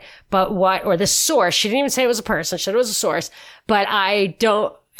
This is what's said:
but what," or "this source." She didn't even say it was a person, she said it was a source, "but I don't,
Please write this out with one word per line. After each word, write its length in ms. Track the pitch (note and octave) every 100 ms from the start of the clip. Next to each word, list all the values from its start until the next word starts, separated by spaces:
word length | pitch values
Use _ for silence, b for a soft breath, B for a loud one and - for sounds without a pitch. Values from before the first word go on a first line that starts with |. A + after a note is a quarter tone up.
| B B _
but 200 | G3 F#3+ G3
what," 280 | F#3 F#3+
or 140 | G3+ E3+
"this 160 | G3+
source." 400 | - - D4 F3+
She 140 | - G#3
didn't 120 | B3+
even 100 | C#4
say 120 | B3+
it 40 | B3
was 100 | A3
a 60 |
person, 340 | G#3+ E3 - F3
she 60 |
said 100 | G3+
it 40 | A3+
was 120 | A#3+
a 60 | G3
source, 340 | F#3+ D#3 - B B B -
"but 180 | G#3 G3
I 480 | G#3 F#3+ G#3 G3 -
don't, 340 | A3+ G#3 - - _